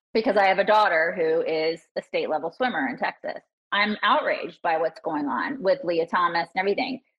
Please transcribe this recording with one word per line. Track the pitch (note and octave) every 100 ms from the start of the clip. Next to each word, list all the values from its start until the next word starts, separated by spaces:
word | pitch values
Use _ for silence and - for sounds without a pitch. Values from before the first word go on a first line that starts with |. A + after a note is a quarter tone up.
| _
because | A3 A3+ G3+
I | G3
have | F#3+
a |
daughter | G3+ G#3+ G3+ E3 E3 F#3
who | D#3+ E3
is | - D#3+ D#3+ E3 _ -
a |
state | - F3+ B2
level | D3+ D#3+
swimmer | - B3+ E3 C3
in | -
Texas. | F3+ - - - - _ _
I'm | G3 G#3 G#3
outraged | G#3 D4 G3+ - - -
by | F3+ D#3+
what's | E3 -
going | E3 D3+ C#3+
on | B2+ - -
with | F#3 F3+
Leah | E3 E3 E3
Thomas | F#3+ F3 E3+ E3 F#3
and |
everything. | F#3+ G3 C3 B2 _